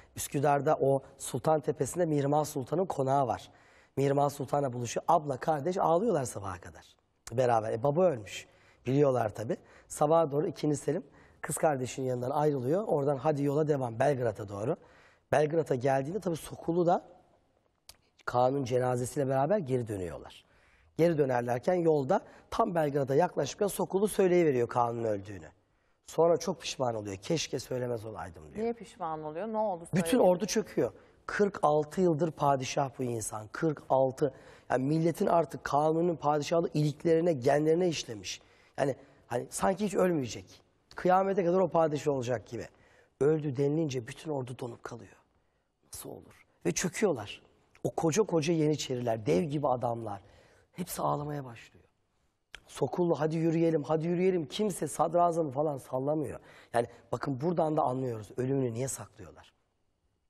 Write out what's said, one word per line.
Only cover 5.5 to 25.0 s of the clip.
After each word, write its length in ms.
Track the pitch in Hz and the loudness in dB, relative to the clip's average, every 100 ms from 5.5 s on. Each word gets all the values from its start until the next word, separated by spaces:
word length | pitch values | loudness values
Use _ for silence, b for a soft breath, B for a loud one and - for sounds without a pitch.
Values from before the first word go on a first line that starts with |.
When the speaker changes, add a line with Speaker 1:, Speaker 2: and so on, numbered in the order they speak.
| 151 160 185 | 0 0 2
Speaker 1:
ağlıyorlar 480 | 160 170 240 165 123 | 4 4 4 0 -2
sabaha 360 | - 95 87 | -6 -10 -10
kadar. 240 | 85 - - _ _ _ - | -14 -18 -20 _ _ _ -8
Beraber. 400 | 117 123 113 110 | 0 2 2 0
E, 120 | 120 | -2
baba 220 | 139 147 185 | 0 4 2
ölmüş. 420 | 123 104 - - b b b 117 | 2 -8 -14 -16 b b b 0
Biliyorlar 500 | 135 139 123 110 107 | 4 4 4 0 -4
tabii. 220 | 113 - B B B | -6 -6 B B B
Sabaha 440 | - 147 165 160 | 0 4 4 4
doğru 160 | 143 165 | 0 -2
ikinci 280 | - 151 143 | -2 0 0
Selim 280 | - 170 - B B B | -2 -4 -6 B B B
kız 160 | - - | -8 0
kardeşinin 500 | 160 135 123 - 131 | 0 0 -4 -4 -4
yanından 240 | 123 123 | -2 -2
ayrılıyor. 520 | 147 151 143 123 180 220 | 2 2 2 0 0 0
Oradan 300 | 151 139 135 | 0 0 0
hadi 260 | 156 143 | 0 0
yola 240 | 143 143 151 | 0 0 0
devam. 320 | 143 123 113 | 0 -2 0
Belgrad'a 500 | 135 127 120 104 104 | 0 2 -2 -2 -8
doğru. 260 | 101 117 180 b b b b b | -6 -4 -6 b b b b b
Belgrad'a 440 | 135 151 160 - 135 | 2 2 0 0 0
geldiğinde 440 | 135 135 139 202 | 2 0 0 -4
tabii 160 | 185 160 | -4 -4
Sokulu 500 | - - - 170 170 | -8 -10 -2 2 4
da 200 | 196 - - _ _ _ _ _ _ - - _ _ - | 2 0 -20 _ _ _ _ _ _ -20 -20 _ _ -4
Kaan'ın 380 | 123 127 143 | 2 2 2
cenazesiyle 640 | 120 123 127 123 123 151 135 | 0 0 0 0 -2 -2 0
beraber 280 | 135 147 214 | 0 2 0
geri 300 | 135 127 113 | 0 -2 -2
dönüyorlar. 580 | 98 87 69 - - _ b b b b - | -6 -6 -10 -16 -20 _ b b b b 0
Geri 200 | 170 151 | 2 4
dönerlerken 560 | 135 123 120 127 - | 2 0 0 -2 0
yolda 480 | 180 165 151 131 196 B B B | 2 4 2 2 0 B B B
tam 240 | - 226 170 | 0 0 2
Belgrad'a 400 | 147 143 131 139 | 0 0 2 2
yaklaşırken 520 | 180 175 143 - 208 | 2 0 -4 -2 -2
Sokulu 400 | - 175 190 208 | -2 -2 0 0
söyleyiveriyor 600 | - 190 180 160 127 117 | 2 4 4 4 2 0
Kaan'ın 360 | 123 117 117 | 2 0 0